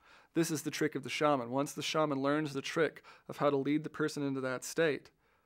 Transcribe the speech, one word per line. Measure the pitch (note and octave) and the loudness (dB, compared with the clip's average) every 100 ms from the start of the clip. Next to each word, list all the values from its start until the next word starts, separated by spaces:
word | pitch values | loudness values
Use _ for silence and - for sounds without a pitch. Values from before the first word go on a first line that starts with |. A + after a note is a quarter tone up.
| - - _ E3 | -20 -20 _ 0
This | E3 | 2
is | D3 | 0
the | D3+ | -2
trick | - D3+ | 0 0
of | C#3 | -2
the | B2+ | -4
shaman. | - D3+ C#3 A#2 | 2 4 4 0
Once | C3 D3 | -2 -2
the | - | -4
shaman | - D#3+ D3+ C3+ | -2 2 2 2
learns | C#3 D3+ D3+ | 2 2 0
the | C3+ | -4
trick | - E3+ D3+ - - - - | -2 0 0 -2 -18 -18 -12
of | - | 0
how | D3 | 2
to | C#3 | 2
lead | C#3+ D3+ | 2 0
the | D3+ | -2
person | - D3+ D3+ C#3+ | -2 -2 -2 -4
into | C3+ | -2
that | C3 B2+ | -4 -4
state, | - - E3 C3 - _ _ _ | -4 0 0 0 -8 _ _ _